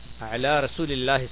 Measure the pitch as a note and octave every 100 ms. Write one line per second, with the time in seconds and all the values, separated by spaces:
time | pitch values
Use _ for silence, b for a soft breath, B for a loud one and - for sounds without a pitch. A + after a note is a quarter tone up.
0 | - - A2 A#2 C3+ D3 C3+ - D#3 C3+
1 | B2+ C3+ B2+